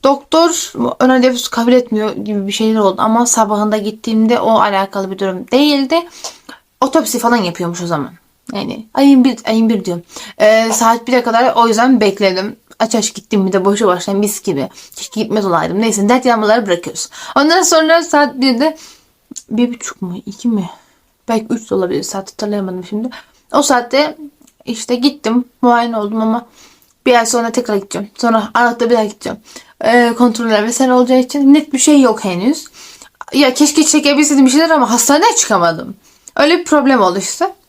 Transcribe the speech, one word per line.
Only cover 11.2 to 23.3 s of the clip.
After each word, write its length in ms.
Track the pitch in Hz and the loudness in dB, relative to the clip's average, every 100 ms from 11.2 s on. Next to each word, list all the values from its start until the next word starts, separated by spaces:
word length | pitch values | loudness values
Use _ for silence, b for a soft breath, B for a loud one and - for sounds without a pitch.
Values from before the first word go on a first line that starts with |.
kadar 320 | 240 226 247 - | 2 0 2 2
o 120 | 233 | 2
yüzden 340 | 220 247 254 | 2 2 4
bekledim. 540 | 208 196 196 185 202 - _ - | 2 0 -2 -2 -6 -12 _ -6
Aç 160 | 226 226 | -2 -2
aç 180 | 208 | -4
gittim 340 | - _ 208 190 | -10 _ -2 0
bir 60 | |
de 120 | 196 190 | 0 0
boşu 220 | 208 214 | 0 0
boşuna 280 | 180 185 196 | 0 -2 -2
mis 280 | 208 - | -2 -4
gibi. 260 | - 143 131 B B - | -6 -4 -6 B B -18
Keşke 260 | - 214 | -12 -8
gitmez 240 | 220 214 196 | -4 -2 0
olaydım. 360 | 165 160 185 | -2 -2 -2
Neyse, 280 | 226 202 202 | -2 0 2
dert 160 | 247 247 | 2 2
yanmaları 400 | 226 214 226 202 | 0 2 2 2
bırakıyoruz. 440 | 175 165 - - B B - | -4 -4 -12 -14 B B 0
Ondan 260 | 294 349 | 2 2
sonra 420 | 370 330 320 330 | 2 2 4 2
saat 380 | 339 294 294 269 | 2 0 0 0
birde, 360 | 269 240 311 320 B B B _ _ - - | 0 2 -2 -2 B B B _ _ -20 -8
bir 240 | 214 247 | -2 -2
buçuk 280 | 240 - - | -2 -16 -12
mu, 160 | 185 180 - | -10 -10 -12
iki 220 | 202 240 | -6 -4
mi? 220 | 214 180 b b b b _ - | -2 -4 b b b b _ -4
Belki 180 | 226 220 | -4 -2
üç 220 | 233 - | -8 -4
de 40 | 196 | -4
olabilir. 280 | 180 - | -2 -4
Saat 280 | - 196 190 | -6 -10 -12
hatırlayamadım 520 | - 208 208 190 185 | -10 -6 -4 -6 -8
şimdi. 260 | 180 208 240 B B | -8 -8 -8 B B